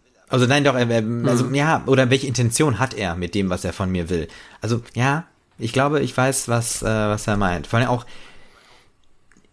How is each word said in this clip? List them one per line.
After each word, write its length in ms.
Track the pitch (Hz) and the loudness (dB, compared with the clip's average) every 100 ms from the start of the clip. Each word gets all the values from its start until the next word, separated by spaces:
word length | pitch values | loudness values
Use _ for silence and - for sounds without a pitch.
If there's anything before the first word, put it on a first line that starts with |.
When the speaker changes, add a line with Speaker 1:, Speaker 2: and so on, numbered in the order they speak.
| _ _ _ | _ _ _
Speaker 1:
Also 160 | 127 123 | 2 4
nein, 180 | 143 | 4
doch, 120 | 139 127 | 2 2
er, 120 | 120 | 2
er, 140 | 117 107 117 120 | 2 0 0 0
also, 180 | 123 120 | 2 0
Speaker 2:
Mhm. 100 | 139 | 0
Speaker 1:
ja, 280 | 156 143 139 | 2 0 2
oder 220 | 131 127 | 2 4
welche 160 | 135 131 | 2 0
Intention 500 | 117 113 - 156 104 | 0 0 2 0 0
hat 160 | 131 | -2
er 220 | 104 95 87 | -2 -4 -4
mit 180 | 87 101 | -4 -2
dem, 140 | 95 | -2
was 160 | 90 90 | -2 -4
er 80 | |
von 180 | - 92 | -4 -2
mir 160 | 90 82 | -2 -2
will? 180 | 85 73 - - - | -2 -4 -12 -20 -10
Also, 200 | 107 117 - | -4 -4 -4
ja, 320 | 123 131 151 - _ _ - | -2 0 -2 -6 _ _ -10
ich 160 | 113 | -2
glaube, 260 | 127 143 147 | 0 2 2
ich 140 | 127 - | 0 0
weiß, 320 | 131 131 - | 0 0 -2
was, 360 | 117 117 - | -2 -2 -4
äh, 20 | 107 | -2
was 400 | 110 104 104 - | 0 0 -2 -2
er 100 | 101 | 0
meint. 280 | 95 85 73 | 0 -2 -2
Vor 120 | 117 | 0
allem 100 | 123 | 0
auch, 160 | 123 - - - - - - _ - _ _ _ _ _ _ _ | -2 -6 -18 -20 -20 -20 -20 _ -20 _ _ _ _ _ _ _